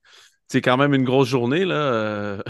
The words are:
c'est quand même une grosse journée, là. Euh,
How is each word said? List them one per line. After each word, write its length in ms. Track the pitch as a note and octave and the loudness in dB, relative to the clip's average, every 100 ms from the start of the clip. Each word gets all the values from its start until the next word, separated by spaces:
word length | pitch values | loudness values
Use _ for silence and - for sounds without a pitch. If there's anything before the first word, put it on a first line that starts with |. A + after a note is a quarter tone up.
| _ - - _ _ | _ -20 -20 _ _
c'est 100 | C3 | -2
quand 140 | C3 B2+ | 2 2
même 180 | C#3+ | 4
une 120 | C#3 B2+ | 2 2
grosse 240 | C3 B2+ | 2 2
journée, 340 | C3 A#2+ D3+ | 0 0 0
là. 120 | F#3+ D3+ | -2 -2
Euh, 680 | C#3+ A2+ G#2+ G#2 G#2 G2+ A#2 | -2 -2 -2 -4 -6 -8 -12